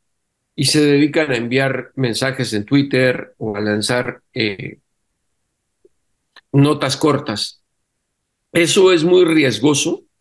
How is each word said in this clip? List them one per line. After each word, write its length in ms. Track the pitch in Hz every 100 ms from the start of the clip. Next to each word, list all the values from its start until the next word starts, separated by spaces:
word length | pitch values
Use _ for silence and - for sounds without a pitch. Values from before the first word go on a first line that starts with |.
| _ _ _ _ _ -
y 100 | 139
se 200 | 151 147
dedican 460 | 143 147 160 151
a 40 | 120
enviar 540 | 117 131 135 127 - -
mensajes 580 | 127 110 131 131 120
en 100 | 107
Twitter 720 | 101 143 139 127 127 - - -
o 200 | 110 101
a 40 |
lanzar, 600 | 107 104 104 123 120 - _ 127
eh, 420 | 110 95 - - _ _ _ _ _ _ _ _ _ _ _ _ _ _ _ - _
notas 440 | 139 143 147 139 -
cortas. 680 | 156 139 - 104 - - _ _ _ _ _ _ _ _ _
Eso 420 | 165 170 208 185
es 100 | 175
muy 220 | 160 185 175
riesgoso 800 | 160 135 104 147 143 165 - _ _